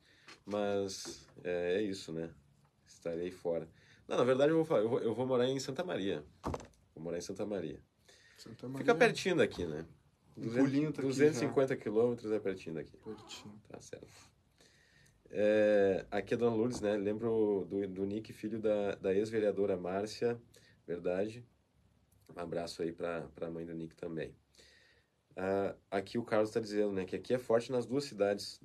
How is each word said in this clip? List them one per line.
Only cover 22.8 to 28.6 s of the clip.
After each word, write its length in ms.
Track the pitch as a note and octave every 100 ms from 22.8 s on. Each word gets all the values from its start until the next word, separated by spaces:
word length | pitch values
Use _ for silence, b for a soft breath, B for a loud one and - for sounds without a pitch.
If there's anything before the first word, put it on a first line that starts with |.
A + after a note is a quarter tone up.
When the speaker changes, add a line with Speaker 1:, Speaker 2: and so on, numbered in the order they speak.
Speaker 1:
aí 100 | E2
pra, 300 | E2 E2+ E2+ C#2 -
pra 140 | E2+
mãe 160 | E2 E2
do 80 |
Nick 220 | E2 D#2+ -
também. 380 | F2 D#2+ C2+ - _ b b b b b b b _ F2+
Ah, 400 | F#2+ G2 G2 - _
aqui 260 | G2 G2 A#2+
o 60 |
Carlos 280 | A2+ G#2+ G#2+
tá 80 | A#2
dizendo, 320 | G#2+ G#2 G#2
né, 120 | F#2+ F2+
que 100 | F#2
aqui 180 | -
é 40 | B2
forte 340 | - A#2 B2+
nas 140 | B2 A2
duas 200 | C3+ C#3+
cidades, 540 | G#2 G2+ G2+ - -